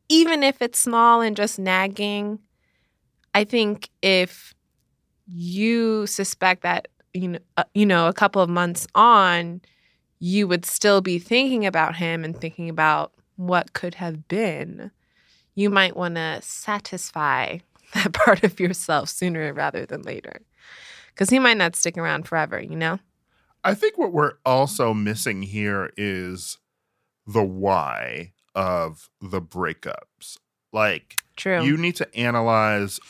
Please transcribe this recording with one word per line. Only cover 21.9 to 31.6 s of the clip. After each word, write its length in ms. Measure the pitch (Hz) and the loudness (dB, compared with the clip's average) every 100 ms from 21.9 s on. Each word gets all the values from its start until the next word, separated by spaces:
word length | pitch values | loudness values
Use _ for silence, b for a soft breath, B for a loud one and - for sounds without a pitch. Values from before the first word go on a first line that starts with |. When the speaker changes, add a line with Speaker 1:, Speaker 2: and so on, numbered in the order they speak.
| 170 | -6
Speaker 1:
around 280 | 165 151 170 | -4 -4 -4
forever, 340 | 165 151 - | -4 -2 -6
you 140 | - 160 | -8 -4
know? 220 | 160 190 _ _ _ _ _ _ | -4 -4 _ _ _ _ _ _
Speaker 2:
I 120 | - | -2
think 240 | 202 427 392 | 0 -2 0
what 160 | 233 | -2
we're 240 | 170 147 - 131 | 2 0 0 0
also 480 | 127 139 113 120 | 2 2 0 0
missing 480 | 107 104 107 127 98 | 0 -2 -2 -4 -6
here 500 | 98 107 104 98 92 - | -6 -4 -4 -4 -6 -6
is 580 | 101 95 90 92 - - _ _ _ _ _ _ - | -6 -6 -8 -10 -12 -16 _ _ _ _ _ _ -4
the 180 | 110 | 0
why 880 | 98 92 98 92 71 53 60 64 90 _ _ | 0 0 0 0 0 -6 -8 -10 -14 _ _
of 560 | 95 92 90 82 78 - _ | -4 -2 -2 -4 -8 -20 _
the 220 | 95 95 | -8 -8
breakups. 960 | 82 90 85 80 - - - _ - - _ _ _ | -8 -6 -6 -6 -12 -14 -16 _ -20 -20 _ _ _
Like, 440 | 110 107 82 _ - - - | -2 0 -2 _ -14 -14 -8
Speaker 1:
True. 260 | 190 180 | -2 0